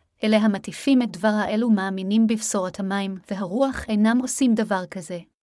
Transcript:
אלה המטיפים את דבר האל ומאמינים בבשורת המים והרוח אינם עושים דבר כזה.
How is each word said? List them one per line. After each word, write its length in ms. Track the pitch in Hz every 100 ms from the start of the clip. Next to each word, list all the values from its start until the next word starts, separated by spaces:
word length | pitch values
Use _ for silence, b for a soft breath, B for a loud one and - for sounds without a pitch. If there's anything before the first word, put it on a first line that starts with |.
| _ _
אלה 140 | 220 214
המטיפים 640 | 214 196 - - - 262
את 100 | 233
דבר 160 | 170 214
האל 360 | 214 202 214
ומאמינים 640 | 240 208 190 190 190 214 226
בבשורת 520 | 226 - 208 185 175
המים 380 | 190 196 196 190 -
והרוח 540 | 190 185 208 269 262 -
אינם 280 | 214 214 240
עושים 320 | 254 - 262
דבר 320 | 220 226 190 180
כזה. 340 | 190 165 175 - _ _